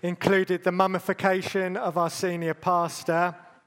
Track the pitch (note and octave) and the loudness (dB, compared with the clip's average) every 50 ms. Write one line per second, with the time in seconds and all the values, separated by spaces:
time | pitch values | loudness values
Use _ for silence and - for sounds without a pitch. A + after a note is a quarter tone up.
0 | - F3 F3 - - - G3 F#3+ F#3+ - F3+ E3+ - F#3 F3 F#3 F#3+ F#3+ F#3+ F3 | -4 -6 -6 0 2 2 4 4 2 2 -2 0 0 0 2 2 2 2 2 -2
1 | - - F#3 - - G3 F#3 F#3+ - - - G3 F#3 F#3 F#3 G#3 - F3+ D3 F3 | -2 -2 -4 2 2 2 2 2 -2 -2 -2 -2 -2 -2 -4 -4 -4 -2 0 0
2 | E3+ D#3+ - - - F3+ F3 E3+ E3 D#3+ D3+ - - F#3 F3+ F3 E3+ D#3+ - - | 0 0 0 -2 -4 -2 -2 -2 -2 -4 -4 -2 0 2 2 2 2 0 -4 -6
3 | - - E3 E3 F3 F3+ E3 - - - - _ _ | -4 0 2 2 2 0 -2 -8 -20 -20 -20 _ _